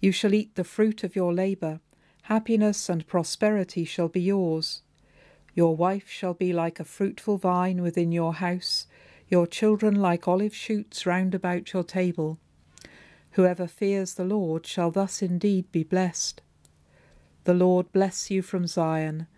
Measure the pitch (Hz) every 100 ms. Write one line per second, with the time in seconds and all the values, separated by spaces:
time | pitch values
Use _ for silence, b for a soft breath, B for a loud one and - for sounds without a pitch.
0 | 196 185 208 208 214 - 175 - 220 214
1 | 190 190 175 175 190 196 160 156 _ b
2 | b b - 220 220 220 214 202 - 170
3 | - 180 165 - 214 214 180 - 170 -
4 | 165 180 180 196 175 160 156 - _ _
5 | b b b b b - 170 160 180 196
6 | - - 185 175 180 175 165 165 190 -
7 | 196 - - 202 185 180 180 180 175 175
8 | 170 170 165 160 180 180 - - - b
9 | b b b 180 170 - 214 214 214 202
10 | 190 175 - 185 208 - - 214 - -
11 | 185 180 190 185 185 180 - 190 175 185
12 | 180 170 156 160 _ _ _ B B B
13 | B B B - 185 180 180 - 196 196
14 | 185 - 185 208 175 160 - - 170 180
15 | 196 - 185 175 208 190 185 170 151 180
16 | 185 - - - - _ _ _ b b
17 | b b b b - 180 185 180 180 190
18 | 190 - - 190 185 185 175 - 160 160
19 | 156 156 165